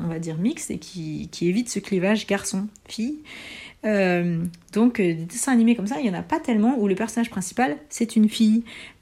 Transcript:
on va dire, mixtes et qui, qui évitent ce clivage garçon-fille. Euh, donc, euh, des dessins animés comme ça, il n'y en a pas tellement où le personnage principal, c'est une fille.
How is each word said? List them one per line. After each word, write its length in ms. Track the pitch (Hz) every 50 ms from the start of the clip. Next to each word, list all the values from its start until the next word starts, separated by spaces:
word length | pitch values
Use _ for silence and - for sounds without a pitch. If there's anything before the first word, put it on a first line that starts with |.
| 160
on 20 | 170
va 120 | 165 160
dire, 180 | 165 165 160 156
mixtes 340 | 175 233 339 - - -
et 60 | - -
qui, 500 | - - - 180 160 156 151 151 147 160
qui 200 | - - 170 175
évitent 200 | 185 220 247 -
ce 100 | - 202
clivage 460 | - - 202 185 170 196 214 214 -
garçon-fille. 920 | - 196 202 202 - - 190 196 208 - - _ - - - 214 254 302 302 302 - - - - - - - - - - _ -
Euh, 580 | 220 214 202 190 180 180 175 175 175 170 165 170 180 - - _ _
donc, 280 | - 202 226 247 240 -
euh, 140 | 196 175 165
des 120 | 160 165
dessins 260 | 175 - 240 - 277
animés 240 | 262 233 226 233 240
comme 120 | 240 196 202
ça, 120 | 262 302
il 40 | 285
n'y 60 | 220
en 80 | 180 170
a 60 | 170
pas 160 | - - 330
tellement 380 | 320 - 240 214 208 233 277 262
où 80 | 208 202
le 80 | 190
personnage 340 | 180 220 226 - 240 233 226
principal, 480 | - 196 175 - - - 247 277 294 277 - -
c'est 260 | - - 233 226 -
une 140 | 220 214 208
fille. 340 | - - 226 214 214 233 233 - - - - - - _